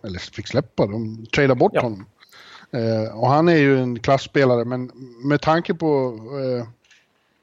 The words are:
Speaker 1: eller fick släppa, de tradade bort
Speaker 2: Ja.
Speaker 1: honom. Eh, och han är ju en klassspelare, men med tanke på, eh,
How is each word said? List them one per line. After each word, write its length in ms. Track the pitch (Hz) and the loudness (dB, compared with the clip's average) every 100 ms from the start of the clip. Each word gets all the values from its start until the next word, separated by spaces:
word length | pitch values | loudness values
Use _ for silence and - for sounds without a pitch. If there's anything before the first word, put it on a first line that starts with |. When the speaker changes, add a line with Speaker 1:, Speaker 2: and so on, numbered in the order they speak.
Speaker 1:
eller 160 | 104 90 | -10 -12
fick 280 | - - - | -12 -14 -4
släppa, 380 | 120 - - 110 | -4 -2 0 0
de 400 | 110 110 113 113 | -2 -8 -10 -4
tradade 300 | - 139 123 | 2 2 4
bort 160 | 190 160 | 2 2
Speaker 2:
Ja. 60 | |
Speaker 1:
honom. 240 | 120 98 95 _ - - - - - | -4 -6 -14 _ -20 -20 -20 -20 -10
Eh, 480 | 123 113 110 107 110 | -4 -2 -2 -4 -2
och 80 | 123 | 2
han 220 | 147 175 | 4 4
är 60 | 160 | 4
ju 220 | 139 135 | 4 2
en 200 | 123 120 | 0 -2
klassspelare, 640 | - 135 - 147 131 120 117 | 0 0 0 2 2 2 -2
men 260 | 127 123 120 131 117 | -6 -10 -16 -20 -8
med 180 | 135 147 | -2 0
tanke 320 | - 160 170 | 2 0 -2
på, 460 | 170 160 143 127 110 110 139 131 123 | -4 0 0 -2 -6 -10 -6 -4 -4
eh, 80 | 117 - _ _ _ _ _ _ | -8 -16 _ _ _ _ _ _